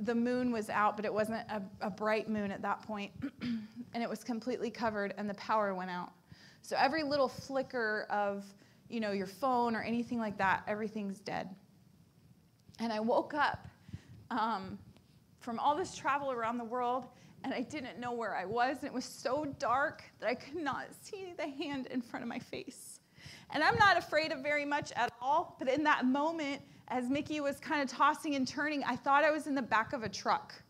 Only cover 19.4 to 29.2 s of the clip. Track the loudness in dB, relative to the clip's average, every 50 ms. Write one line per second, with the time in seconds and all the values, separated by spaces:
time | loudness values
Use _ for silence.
19.4 | 0 -2 -4 -2 0 2 2 4 2 2 -2 -6 -14 -20 -12 -6 -2 -2 -2 -2
20.4 | -4 -8 -8 -4 -4 -2 -4 -4 -6 -10 -14 -18 -14 -12 -10 -10 -10 -10 -6 -6
21.4 | -6 -6 -4 -4 -4 -4 -2 -4 -4 -4 -4 -4 -4 -4 -6 -8 -6 -6 -6 -8
22.4 | -8 -8 -8 -10 -8 -10 -12 -14 -16 -16 -18 -20 _ _ _ -20 -20 -18 -18 -18
23.4 | -12 -6 0 2 4 4 6 8 8 8 8 6 4 2 2 2 2 2 0 -2
24.4 | 0 0 2 2 2 0 0 -2 -2 -2 0 0 0 0 0 -2 0 2 2 2
25.4 | 2 0 -4 -2 0 2 2 4 6 4 4 6 4 4 4 4 2 2 0 0
26.4 | -2 -2 -4 -6 -8 -14 -20 -20 -8 -4 -2 -2 0 0 0 0 0 -2 -2 -2
27.4 | 0 -2 -2 -4 -4 -2 0 0 0 0 2 4 6 6 6 4 0 0 0 0
28.4 | 0 0 -2 -2 -2 0 0 0 0 -2 -2 -2 2 4 6 8